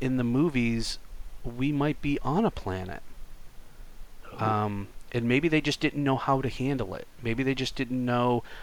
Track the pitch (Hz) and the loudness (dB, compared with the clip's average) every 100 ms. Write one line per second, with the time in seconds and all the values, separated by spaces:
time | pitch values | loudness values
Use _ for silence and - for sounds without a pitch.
0 | 131 127 120 127 170 127 117 117 - - | 0 2 2 4 4 4 2 2 0 -4
1 | - - - - 120 120 139 143 147 - | -10 -8 -8 -6 -6 0 0 2 2 2
2 | 147 143 127 170 226 - 98 95 92 - | 0 0 2 2 2 0 -4 -4 -4 -8
3 | - - - - - - - - - - | -10 -10 -10 -10 -12 -12 -14 -14 -14 -12
4 | - - - 110 110 107 107 101 101 - | -12 -12 -14 -4 0 2 0 -2 -6 -10
5 | - 123 117 131 165 156 147 - 156 147 | -4 -2 4 4 4 2 2 0 0 2
6 | 139 127 - 135 131 - 131 135 98 87 | 2 2 4 2 2 0 0 0 -2 -6
7 | - - 117 113 135 131 131 - 123 127 | -10 -6 -2 0 2 2 -2 -2 -2 0
8 | 123 120 123 120 - - | 2 4 4 2 0 -12